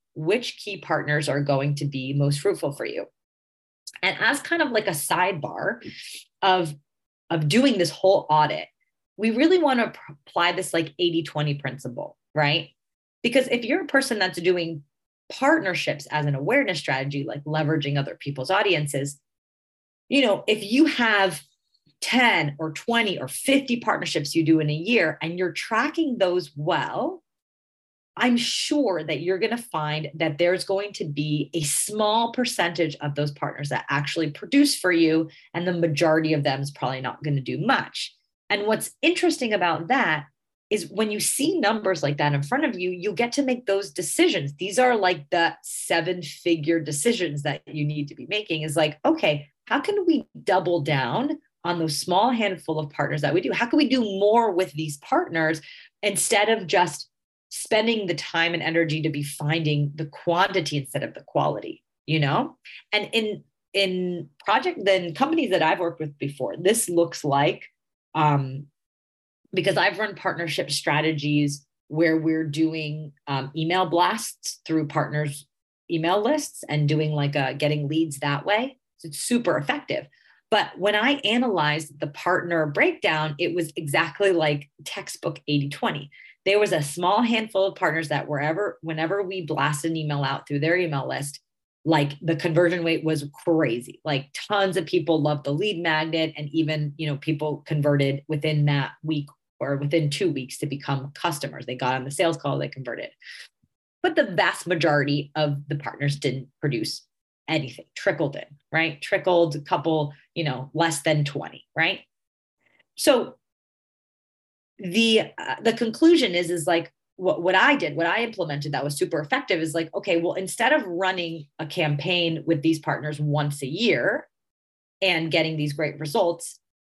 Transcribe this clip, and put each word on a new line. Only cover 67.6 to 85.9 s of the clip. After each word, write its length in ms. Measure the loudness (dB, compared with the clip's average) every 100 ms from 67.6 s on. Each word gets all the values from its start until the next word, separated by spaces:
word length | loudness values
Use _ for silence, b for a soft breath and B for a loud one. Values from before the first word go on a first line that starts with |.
| -10 _ _ _ _ 2
um, 500 | 4 4 0 -8 -14 _ _ _ _ _ _ _ _ 0
because 220 | 2 2
I've 200 | 2 0
run 160 | -4 -4
partnership 540 | -4 -4 -4 -4 -4
strategies 960 | -2 0 2 2 0 0 2 2 -2 _ _ _
where 300 | 2 2 4
we're 280 | 2 0 -2
doing, 640 | 0 0 0 -6 -8 -10 -14 -6
um, 240 | -4 -4 -4
email 300 | 0 0 2
blasts 720 | 2 2 0 -6 -10 -12 -12 -2
through 220 | -2 0
partners' 600 | -2 -2 -2 -4 -8 -16 _ _ _ -6
email 320 | -2 2 2
lists 420 | 2 0 -4 -12 -4
and 200 | 0 2
doing, 240 | 2 0
like, 240 | 0 0 0
a, 180 | -2
getting 340 | 0 0 0 0
leads 320 | 0 -2 -2
that 260 | -2 -2 0
way. 320 | 0 0 -8 _ _
So 100 | -14
it's 120 | -10
super 380 | -2 0 2 0
effective. 500 | -2 -4 -6 -8 -8 b b b _
But 260 | 0 0 0
when 180 | 0 2
I 180 | 2 0
analyzed 760 | 0 0 2 2 2 0 -4 -8
the 80 | -10
partner 580 | -4 0 0 0 0 0
breakdown, 720 | 2 0 2 0 0 -2 -2
it 140 | -2 -2
was 180 | -4 -8
exactly 560 | -2 0 0 2 2
like 380 | 4 2 0 -6 -16
textbook 580 | -12 -12 -10 -8 -8 -6 -2
eighty 220 | 0 -2
twenty. 420 | -2 -4